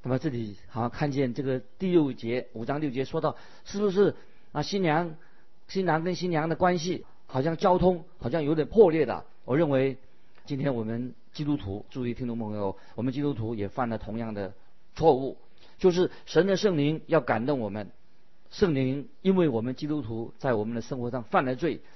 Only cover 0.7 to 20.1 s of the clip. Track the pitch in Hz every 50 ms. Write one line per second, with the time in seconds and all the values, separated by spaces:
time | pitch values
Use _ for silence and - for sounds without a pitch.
0.7 | - 113 117 123 117 - 156 147 131 143 139 123 117 - 131 135 131 127 - -
1.7 | - - 185 185 175 170 151 135 120 110 113 113 120 127 120 - - 117 117 123
2.7 | 139 147 156 143 117 131 131 - - 160 160 151 - - - - - - - -
3.7 | - 202 208 202 175 196 202 160 - - - - - - - - - 147 147 -
4.7 | 190 202 190 160 147 165 175 170 156 - - - - - - - - - - -
5.7 | - 190 190 170 156 160 165 180 180 - 175 180 170 151 156 165 160 - 180 180
6.7 | 180 175 151 185 165 117 - - - - - - - 131 131 165 165 - - 190
7.7 | 180 180 170 185 185 165 165 - - - - 120 135 165 147 139 165 156 143 120
8.7 | - 214 214 170 156 160 147 113 98 78 - - - - - - 123 151 170 147
9.7 | 139 131 131 135 127 - - - - - - - - - - - 147 131 135 139
10.7 | 127 117 110 110 113 117 123 127 120 - - - - - 151 143 147 143 - 95
11.7 | 95 104 - - - 139 123 120 117 - 131 120 117 117 113 107 107 104 101 98
12.7 | 95 - - - - - 113 135 123 143 143 147 139 110 110 113 120 107 101 95
13.7 | - - 127 117 113 107 - 107 107 113 117 113 107 101 98 92 - - - -
14.7 | - - - - - - 156 160 135 127 135 127 - - - - - - - -
15.7 | - - - 185 170 180 180 160 - - - - - 160 175 196 190 170 - 208
16.7 | 180 147 143 147 160 151 - - 160 156 123 - 120 110 117 139 147 131 110 101
17.7 | 98 107 101 92 - - - - - - - - - - - - - - 214 180
18.7 | 147 135 131 127 131 143 131 - - - - 185 190 185 175 151 117 110 110 127
19.7 | 131 - 156 147 156 151 127 107